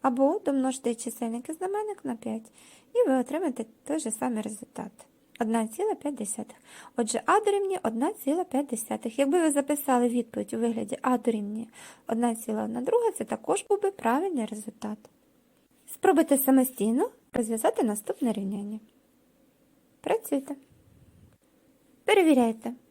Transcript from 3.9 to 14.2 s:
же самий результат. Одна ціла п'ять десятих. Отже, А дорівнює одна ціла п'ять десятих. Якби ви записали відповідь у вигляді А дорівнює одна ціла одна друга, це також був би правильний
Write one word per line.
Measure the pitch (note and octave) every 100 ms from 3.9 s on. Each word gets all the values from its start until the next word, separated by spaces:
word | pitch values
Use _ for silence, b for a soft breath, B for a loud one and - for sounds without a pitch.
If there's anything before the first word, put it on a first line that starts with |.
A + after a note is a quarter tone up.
| D#4
же | A#3
самий | - B3+ A3
результат. | G#3+ G#3+ - - G#3 _ - _ _ -
Одна | A3+ A3+ A3
ціла | A3+ G#4
п'ять | F#4+ D4
десятих. | C4+ G#3 - A3 - B B B -
Отже, | A3 - -
А | F#4+
дорівнює | G#4+ G4+ G4 F#4+
одна | - A3+ D4
ціла | A4 - D#4+
п'ять | F4+ B3+ C#4+
десятих. | A3+ - G#3+ A#3 A3
Якби | C#4 F4
ви | D#4+
записали | C#4+ C#4 D4 - B3 A#3+
відповідь | A#3+ A#3 G#3+ G3+
у | A3+
вигляді | A#3 A3 G#3 -
А | C4 B3
дорівнює | B3 A3 G3+ G#3+ A3+ B B B -
одна | A3+ A#3+
ціла | A3+ - A3
одна | A3 A#3
друга, | B3+ A#4+ A#4
це | -
також | A3 A3 - G4+ -
був | G4+
би | G4+
правильний | G4 A3+ B3+